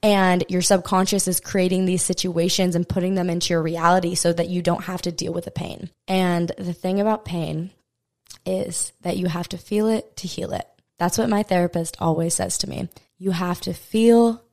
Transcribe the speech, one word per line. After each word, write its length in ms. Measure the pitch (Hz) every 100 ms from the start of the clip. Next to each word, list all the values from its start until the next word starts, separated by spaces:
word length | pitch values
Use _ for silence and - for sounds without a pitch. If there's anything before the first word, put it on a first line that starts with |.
And 420 | 214 196 185 180 -
your 140 | 180
subconscious 640 | - 190 - 185 190 196 185
is 120 | 175
creating 460 | - 196 180 185 185
these 160 | 180
situations 760 | - 175 185 165 175 - 180 170
and 140 | 175
putting 240 | 185 180
them 160 | 190 180
into 240 | 170 -
your 80 | 170
reality 540 | 160 165 170 185 170 180
so 180 | 175
that 160 | 170 170
you 140 | 180
don't 220 | 170 170 -
have 180 | 180
to 80 | 180
deal 200 | 165 170
with 140 | 170 -
the 60 |
pain. 400 | - - - - _ -
And 440 | 190 180 170 170 -
the 160 | 180
thing 260 | 170 185 196
about 240 | 214 214
pain 460 | 214 170 156 156 185 _ _ _ _ _ _ - 180
is 460 | 190 - 165 - _
that 160 | 180 185
you 100 | 180
have 220 | 175 -
to 100 | 180
feel 280 | - 208 220
it 300 | 220 - -
to 100 | 180
heal 260 | - -
it. 140 | - - _ _ -
That's 220 | 170 220
what 100 | 226
my 140 | 208
therapist 540 | 214 180 175 175 165 -
always 340 | 165 160 165
says 240 | - 180 -
to 100 | -
me. 200 | - - - _ -
You 100 | 190
have 320 | 170 180 175
to 140 | 185 170
feel 680 | - 220 226 233 233 226 _